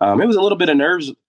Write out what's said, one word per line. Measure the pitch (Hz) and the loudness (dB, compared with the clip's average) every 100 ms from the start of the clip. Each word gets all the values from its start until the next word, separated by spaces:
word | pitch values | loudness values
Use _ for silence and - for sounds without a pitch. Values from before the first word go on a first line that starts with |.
um, | 101 101 | 0 2
it | 220 | 2
was | 208 | 2
a | |
little | 202 185 | 0 0
bit | 170 | 0
of | 143 | 2
nerves | 147 180 139 - | 0 -2 -6 -14